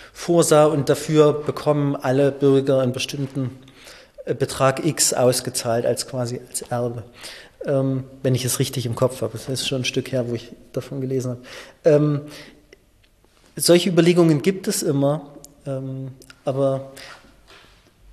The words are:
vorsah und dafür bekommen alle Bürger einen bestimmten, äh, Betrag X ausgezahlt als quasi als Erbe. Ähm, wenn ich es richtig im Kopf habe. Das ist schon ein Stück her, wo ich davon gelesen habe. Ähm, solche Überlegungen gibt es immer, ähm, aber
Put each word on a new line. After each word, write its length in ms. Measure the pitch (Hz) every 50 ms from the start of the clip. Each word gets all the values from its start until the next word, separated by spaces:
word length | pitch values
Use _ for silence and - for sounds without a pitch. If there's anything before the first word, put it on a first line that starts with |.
| - - -
vorsah 520 | - - - 170 170 160 - 156 151 151
und 240 | 156 160 147 131 -
dafür 440 | 143 - - - 156 151 151 147 147
bekommen 600 | 151 - - - - - 151 147 147 143 143 139
alle 360 | - - 135 127 135 143 139
Bürger 500 | 135 - 143 139 139 135 135 139 139 131
einen 120 | 131 127 120
bestimmten, 560 | 123 - - - 143 139 131 - 139 131 123 - - - - - - - - - - - _ _ - -
äh, 100 | - 147
Betrag 500 | 123 139 - - - 135 135 131 - -
X 260 | 170 139 - - -
ausgezahlt 760 | - - 127 123 127 - - - - - - 123 113 120 120 123
als 200 | 123 - - -
quasi 320 | - 127 123 117 123 127 - -
als 140 | - -
Erbe. 420 | - - 123 120 123 123 117 120 101 - - - - - - - - - _ - -
Ähm, 380 | - 147 135 135 135 135 131 131 - - -
wenn 140 | - 135 127
ich 100 | 120 -
es 140 | 123 - -
richtig 260 | 135 - - 135 113
im 80 | 117 113
Kopf 300 | - 131 123 - - 117
habe. 100 | 107 -
Das 160 | 110 - -
ist 180 | 135 120 - -
schon 140 | 139 131
ein 40 | 123
Stück 260 | - - 135 123 -
her, 180 | - 127 123 120
wo 60 | 120
ich 160 | 110 - - - - - -
davon 300 | - 135 - - 139 139
gelesen 300 | 131 127 135 131 120 127
habe. 100 | 123 120 - - - - - - - _ -
Ähm, 360 | 170 151 147 151 151 147 143 147 - - - - - - - _ _ - - _ _ _ _ _ _ _ _ _ _ _ _ _ _ _
solche 340 | - 143 165 170 175 175 202
Überlegungen 540 | 175 165 170 170 180 175 170 165 156 143 -
gibt 240 | 180 196 190 - 226
es 160 | 196 - -
immer, 480 | - 143 139 139 139 147 156 - - - - - - _ _ -
ähm, 440 | 139 135 135 135 135 131 131 135 131 127 - - - - _ -
aber 460 | - 131 135 139 135 135 135 135 - - - - - - - - - _ _ _ - - - - _ _ _ _ _ _ _ _ -